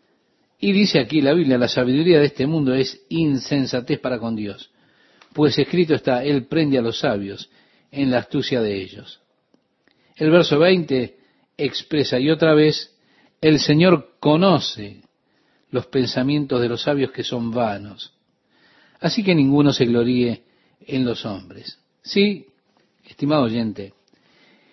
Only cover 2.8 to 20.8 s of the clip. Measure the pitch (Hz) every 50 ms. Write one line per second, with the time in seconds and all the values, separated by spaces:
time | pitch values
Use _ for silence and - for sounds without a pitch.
2.8 | 131 - - _ _ - 165 165 160 147 139 127 - - 147 139 131 - 135 123
3.8 | 120 - 143 - - 127 127 110 117 117 113 107 107 101 95 - - _ _ _
4.8 | _ _ _ _ _ _ _ _ _ _ - 151 151 139 - 151 139 - 170 180
5.8 | 170 156 143 117 - 139 123 123 135 147 143 135 120 - 147 165 156 143 135 127
6.8 | 117 117 - - - 135 107 101 101 98 95 - - _ _ _ _ _ _ _
7.8 | _ _ - 139 139 131 127 117 110 - - 139 - - 135 120 110 104 101 95
8.8 | 95 92 95 - - - - _ _ _ _ _ _ _ _ _ _ _ _ _
9.8 | _ _ _ _ _ _ _ - 156 156 170 175 160 - 147 147 165 185 190 175
10.8 | 156 143 135 127 117 - _ _ _ _ _ _ _ _ _ - 147 127 - -
11.8 | - - 160 147 127 - 131 123 135 156 160 151 165 160 156 151 151 156 151 -
12.8 | - _ _ _ _ _ _ _ _ _ _ - 156 156 151 135 - - 147 156
13.8 | 175 185 175 147 - _ _ _ - 151 151 170 190 196 165 117 - - - 107
14.8 | 104 101 104 - _ _ _ _ _ _ _ _ _ _ _ _ _ - 120 123
15.8 | - - - 135 123 110 - 131 127 139 147 147 143 135 135 120 120 117 120 113
16.8 | - 151 147 139 131 123 - 123 117 - 131 120 117 117 110 123 117 107 101 98
17.8 | 101 104 95 - - - _ _ _ _ _ _ _ _ _ _ _ _ _ _
18.8 | _ _ _ - - 165 - 226 196 190 175 151 135 135 139 147 147 143 127 -
19.8 | 131 117 117 120 117 123 127 123 120 120 110 - _ _ _ _ _ _ _ _